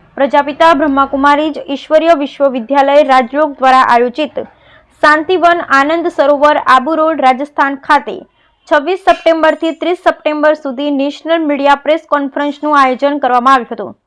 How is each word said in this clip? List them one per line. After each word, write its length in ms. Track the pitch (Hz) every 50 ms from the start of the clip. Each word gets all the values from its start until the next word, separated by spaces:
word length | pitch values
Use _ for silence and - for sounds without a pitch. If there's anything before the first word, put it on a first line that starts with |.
| _ _ _
પ્રજાપિતા 580 | - 269 247 294 285 285 285 285 - 330 330 339
બ્રહ્માકુમારીઝ 840 | 277 311 302 269 277 269 269 277 269 269 285 285 285 311 320 294 - - -
ઈશ્વરીય 500 | 277 - - - 302 311 320 330 339 277 294
વિશ્વવિદ્યાલય 840 | 262 - - 277 277 247 262 220 220 277 285 269 277 277 294 294 269 262
રાજયોગ 420 | 262 254 226 269 294 311 294 277
દ્વારા 320 | - 262 262 254 262 254 -
આયોજિત 560 | 247 233 240 247 240 - 302 - - - - - _ _ _ _ _ _ _ _ _ _ -
શાંતિવન 600 | 302 302 311 311 339 370 330 330 339 339 349 - - 269 269
આનંદ 340 | 277 294 330 339 320 349 339 -
સરોવર 440 | 285 277 294 269 285 294 302 285 - -
આબુ 320 | 262 262 247 302 320 311
રોડ 260 | 311 320 320 277 269 262
રાજસ્થાન 520 | 254 240 285 294 _ - 285 277 277 269
ખાતે 380 | - - 302 277 - 220 190 - - - _ _ _ _ _ _ _ -
છવ્વીસ 420 | 320 294 277 320 381 370 - 370
સપ્ટેમ્બરથી 680 | 330 339 - 330 330 320 311 311 302 311 330 330 320 320
ત્રીસ 260 | 320 330 359 349 -
સપ્ટેમ્બર 560 | 349 - - - 311 302 302 294 302 311 311
સુધી 320 | - 277 247 240 285 294 285 269
નેશનલ 480 | 277 285 285 - - 311 330 339 320 294
મીડિયા 320 | 294 262 277 277 285 277 -
પ્રેસ 240 | 294 311 330 - -
કોન્ફરન્સનું 720 | - 285 277 269 - - 285 294 285 294 - 302 302 285
આયોજન 400 | 269 262 254 233 277 285 294 285
કરવામાં 340 | 285 254 247 247 240 269 269
આવ્યું 200 | 254 233 - 240
હતું 240 | 208 202 117 - _ _